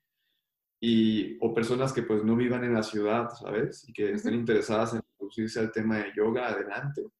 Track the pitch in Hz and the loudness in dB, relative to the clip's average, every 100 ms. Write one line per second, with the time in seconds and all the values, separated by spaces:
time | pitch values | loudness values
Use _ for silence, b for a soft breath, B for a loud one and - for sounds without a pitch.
0 | _ _ _ _ _ _ _ - 117 113 | _ _ _ _ _ _ _ -4 2 4
1 | 110 110 92 - 113 117 117 123 135 123 | 4 2 -2 -2 0 0 0 0 0 -2
2 | 113 107 110 117 123 123 123 117 107 107 | 0 2 4 4 2 0 0 0 0 0
3 | 104 117 117 - 98 101 131 - - - | 2 2 -2 -6 -4 -2 -2 -4 -14 -2
4 | 104 104 - 117 117 107 - 110 113 113 | -2 0 0 0 2 2 2 0 0 -2
5 | - - 101 - 110 117 110 113 110 110 | -8 -12 -10 -4 -4 -2 -2 0 0 0
6 | 101 101 107 123 123 101 101 104 139 143 | -2 0 2 2 -2 -4 -4 -6 -6 -6
7 | 220 | -10